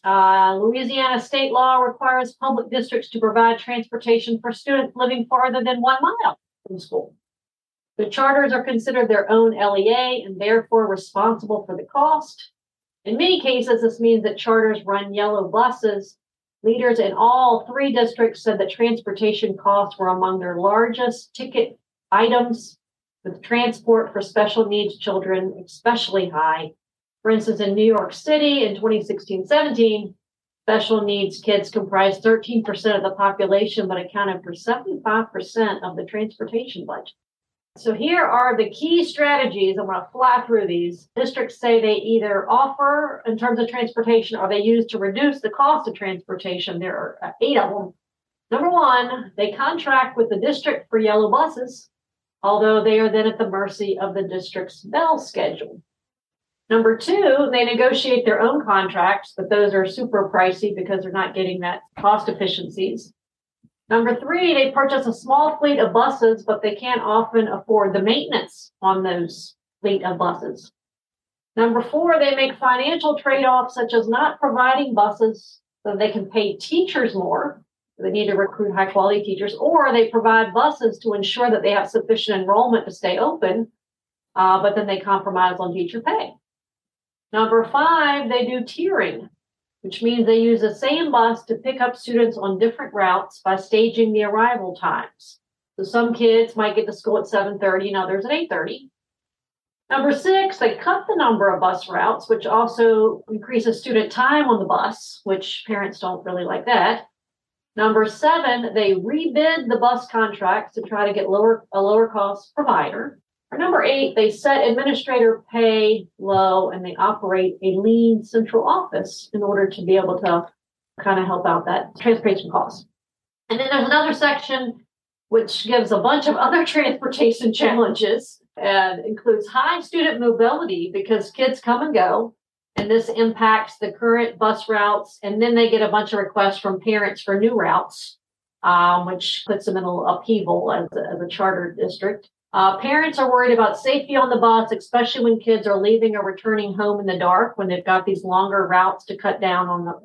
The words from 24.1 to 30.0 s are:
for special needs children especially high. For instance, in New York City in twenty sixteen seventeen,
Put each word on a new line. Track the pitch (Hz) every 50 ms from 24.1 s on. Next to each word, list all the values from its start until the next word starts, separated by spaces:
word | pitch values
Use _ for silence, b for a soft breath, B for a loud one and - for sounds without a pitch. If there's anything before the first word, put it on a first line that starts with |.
for | - 202
special | 190 - - 214 208 208 - 226 220
needs | 202 208 208 202 180 - -
children | - 208 190 190 190 190 190 190 190 190 - 185 185
especially | - - - _ 233 233 226 - - 190 196 180 170
high. | 160 151 156 160 160 160 160 - _ _ _ _ _ _ _ _ _ _
For | _ 214
instance, | 220 220 214 220 208 -
in | 208 196 196
New | 208 214
York | 226 220 202 185 -
City | - - - 311 302 302 294 294 285 277 233
in | 202 196 202
twenty | 202 220 220 208
sixteen | - - 202 - - - 196 185 185
seventeen, | - 294 302 294 294 233 226 226 220 214 208